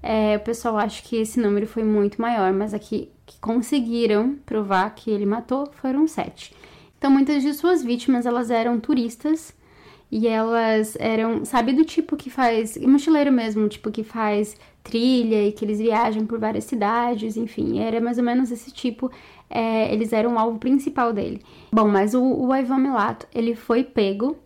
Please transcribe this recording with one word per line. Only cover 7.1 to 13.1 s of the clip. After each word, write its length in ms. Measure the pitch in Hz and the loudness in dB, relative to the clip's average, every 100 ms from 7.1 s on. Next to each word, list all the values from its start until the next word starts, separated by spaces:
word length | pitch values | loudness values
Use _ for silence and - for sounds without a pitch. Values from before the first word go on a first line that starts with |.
| 277 277 294 | 4 4 2
de 120 | 269 | 0
suas 280 | 294 339 359 | 0 2 2
vítimas, 440 | 247 240 - 247 240 | 0 -2 0 0 0
elas 260 | 240 233 | -2 0
eram 300 | 233 233 240 | 0 0 -2
turistas, 720 | - 277 233 - 302 320 - - _ - - - _ | 0 0 0 -4 -2 -2 -4 -20 _ -20 -20 -20 _
e 160 | 220 226 | -2 0
elas 720 | 220 220 233 226 220 214 - | 0 0 0 2 2 0 -2
eram, 460 | 220 220 226 226 208 | -2 0 0 -2 0
sabe, 260 | 254 226 | 0 2
do 140 | 269 320 | 2 2
tipo 320 | - 320 285 | 0 -2 -4
que 120 | - | -6
faz, 460 | 254 247 226 220 - | 0 2 2 -2 0
mochileiro 560 | 247 277 285 | 4 4 6